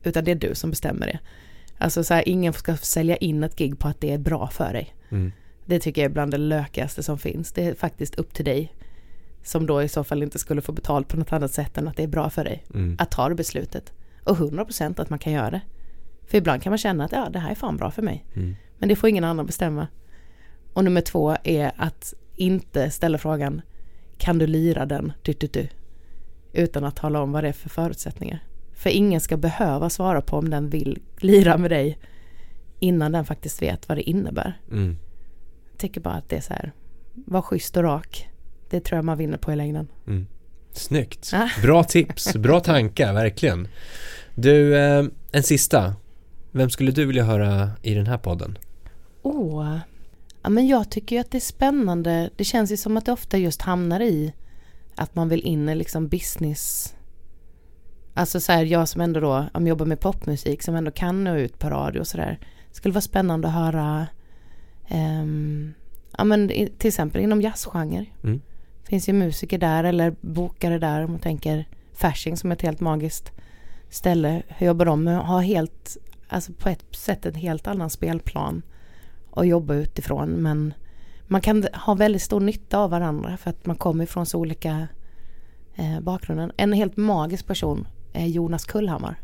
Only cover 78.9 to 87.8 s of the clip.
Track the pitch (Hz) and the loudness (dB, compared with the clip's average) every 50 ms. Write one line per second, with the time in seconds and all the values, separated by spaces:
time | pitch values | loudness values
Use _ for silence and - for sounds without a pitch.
78.9 | - - - - - - - - - - 175 180 170 170 156 147 147 143 151 - | -18 -16 -16 -14 -14 -14 -16 -6 0 2 4 6 4 4 2 2 0 0 0 0
79.9 | - - - - 143 143 143 160 165 170 165 156 151 151 151 151 147 - - - | -2 -4 -4 -4 -2 -2 0 -2 0 0 2 2 2 0 0 -2 -4 -8 -12 -12
80.9 | - - - - - - - - 190 196 - 214 214 214 196 - - - - - | -12 -14 -14 -14 -14 -16 -4 0 0 4 4 6 4 4 4 2 -4 -2 2 2
81.9 | 208 190 214 214 208 180 - - 214 202 196 202 214 - - - - 202 208 180 | 4 6 6 4 4 2 0 0 2 2 2 2 0 -2 -4 0 2 2 2 2
82.9 | 175 170 175 160 147 151 - - 180 - - - 175 - - 175 165 - - 185 | 2 0 0 0 -2 -2 -4 -6 -6 -6 -6 -8 -8 -6 -4 -6 -4 0 0 0
83.9 | 160 165 170 170 - 180 175 - - 170 165 160 160 - - 160 156 156 160 - | 2 2 -2 -2 -2 -4 -4 -2 -2 -2 -2 -2 -4 -4 -4 -4 -2 -2 -4 -6
84.9 | - - - - - - - - - - - - - - - - - - 160 156 | -8 -10 -12 -12 -10 -10 -10 -10 -10 -10 -14 -14 -16 -18 -20 -14 -8 -6 -4 -2
85.9 | 160 160 165 175 185 180 - - 160 156 165 170 - - 196 202 208 202 214 196 | -2 -2 -4 -4 -4 -4 -4 -4 -4 -4 -4 -4 0 2 2 4 4 4 2 2
86.9 | 196 214 208 214 202 165 151 165 185 180 - - 190 - - 156 147 - | 0 0 2 2 2 2 0 -2 -4 -6 -4 -4 -4 -2 0 -2 -2 -2